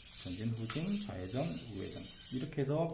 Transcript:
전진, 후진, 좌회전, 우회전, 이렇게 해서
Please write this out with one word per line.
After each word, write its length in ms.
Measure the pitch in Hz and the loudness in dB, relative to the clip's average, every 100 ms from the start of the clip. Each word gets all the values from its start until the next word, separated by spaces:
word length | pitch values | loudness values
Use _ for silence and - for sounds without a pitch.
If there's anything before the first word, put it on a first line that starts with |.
| - - | -4 -2
전진, 240 | - 90 113 | 0 0 0
후진, 580 | 113 113 147 185 202 - | 0 0 0 2 2 0
좌회전, 360 | 92 92 123 | -4 -2 0
우회전, 600 | 165 - 120 101 95 - - - - | 0 -2 -4 -4 -2 -2 -2 0 0
이렇게 280 | 127 135 - | 0 0 0
해서 240 | 139 151 165 | 2 4 2